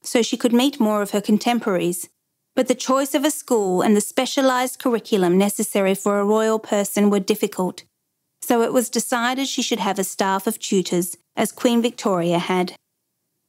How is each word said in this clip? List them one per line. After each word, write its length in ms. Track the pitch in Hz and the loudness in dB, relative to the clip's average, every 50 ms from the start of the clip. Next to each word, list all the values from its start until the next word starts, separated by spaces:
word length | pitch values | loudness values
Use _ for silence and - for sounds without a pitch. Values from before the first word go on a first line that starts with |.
| - | -10
so 200 | - - 247 220 | -2 0 0 2
she 140 | - - | 2 -2
could 160 | 226 - 247 233 | 0 0 2 4
meet 260 | 240 254 285 277 - | 4 4 2 2 0
more 240 | 220 214 214 208 202 | 0 0 2 0 -2
of 80 | 196 | 0
her 100 | - 208 | -2 -4
contemporaries, 880 | 196 - 214 208 - 247 240 226 - 220 190 175 170 175 180 - - - _ _ _ _ _ _ _ _ - | 0 2 2 2 2 2 0 0 0 0 0 0 0 0 -2 -4 -8 -12 _ _ _ _ _ _ _ _ -2
but 140 | 262 254 254 | -2 0 0
the 60 | 254 | 0
choice 400 | - - - 262 269 285 277 - | -2 0 0 0 0 0 0 -2
of 100 | 294 262 | 0 0
a 60 | 311 | 0
school 500 | - - - - 254 220 202 185 180 180 | -2 -2 -4 0 0 0 2 2 2 2
and 160 | - 220 208 | 4 4 4
the 60 | 208 208 | 2 2
specialised 760 | - - - 262 247 - - 269 262 254 247 254 254 - - | 0 -2 -2 -2 -2 0 0 2 2 2 2 -2 -4 -6 -4
curriculum 600 | - 262 233 214 220 - 226 196 185 175 175 185 | -2 0 0 -2 -2 0 0 2 2 4 4 4
necessary 560 | 196 202 - - 214 - - 208 196 190 190 | 2 2 0 -4 -6 -4 -2 0 2 2 0
for 260 | 190 - 208 202 202 | 0 0 -2 0 0
a 40 | 202 | 2
royal 340 | 202 214 220 220 220 220 220 | 2 2 2 2 2 0 -2
person 500 | - - 226 202 202 - - 208 202 202 | -2 -2 -2 -2 -2 -2 0 2 2 4
were 80 | 202 202 | 2 2
difficult, 640 | 190 - - - - 196 - - 185 180 - - - _ _ _ _ _ _ _ _ _ _ - - | 0 0 -2 -2 -2 -4 -2 -4 -4 -4 -6 -10 -18 _ _ _ _ _ _ _ _ _ _ -12 -4
so 200 | - 254 233 226 | -2 0 0 2
it 100 | - - | 2 2
was 180 | 262 226 - | 0 0 0
decided 580 | - 233 - - 262 240 233 247 262 254 277 262 | -4 -4 -4 -2 -2 -2 -2 -2 -2 -2 -4 -4
she 140 | - - 233 | -4 -4 -4
should 180 | - - 202 | -2 -2 -2
have 180 | 190 202 185 196 | -2 -2 -2 -2
a 60 | 185 | -4
staff 420 | - - - 202 190 190 196 - | -6 -2 -2 0 0 0 0 -2
of 140 | 226 214 - | -2 -6 -4
tutors, 560 | - - 214 190 180 - 185 175 180 - - - _ _ - | -4 0 0 0 0 0 0 -2 -2 -2 -6 -14 _ _ -4
as 160 | - 226 196 | -2 -2 -2
Queen 320 | - - - 247 240 233 226 | -2 0 0 2 2 4 2
Victoria 560 | 247 - - - 226 190 175 170 175 170 170 | 0 -2 -2 -2 -2 0 0 0 0 0 0
had. 380 | 170 - 185 185 180 180 - - _ _ _ _ _ _ _ _ _ _ _ _ _ | 0 0 0 0 -2 -2 -4 -14 _ _ _ _ _ _ _ _ _ _ _ _ _